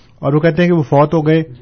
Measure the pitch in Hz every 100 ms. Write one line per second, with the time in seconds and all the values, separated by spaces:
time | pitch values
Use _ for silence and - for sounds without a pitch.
0 | _ - 131 147 165 160 175 170 135 143
1 | 147 165 151 160 160 -